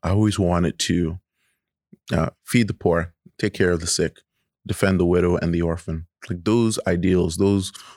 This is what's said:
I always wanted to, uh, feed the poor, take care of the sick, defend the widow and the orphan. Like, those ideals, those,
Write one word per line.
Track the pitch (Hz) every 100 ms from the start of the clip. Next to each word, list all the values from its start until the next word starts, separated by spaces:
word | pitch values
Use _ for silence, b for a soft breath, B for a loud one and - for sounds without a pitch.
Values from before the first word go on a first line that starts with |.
I | 87
always | 101 107 101
wanted | 87 87 85 -
to, | - 87 82 87 - _ _ _ _ _ _ - -
uh, | 80 82 -
feed | - 123 101
the |
poor, | - 90 85 85 - - -
take | 104
care | - 90
of | 87
the | 85
sick, | - 82 - _ _ _ _ -
defend | - 98 92
the | 87
widow | 87 87 87
and | 85
the | 85
orphan. | 85 82 - 82 82 _ -
Like, | 87
those | 85 117 113 110 92
ideals, | 87 92 90 85 85
those, | 98 101 95 B B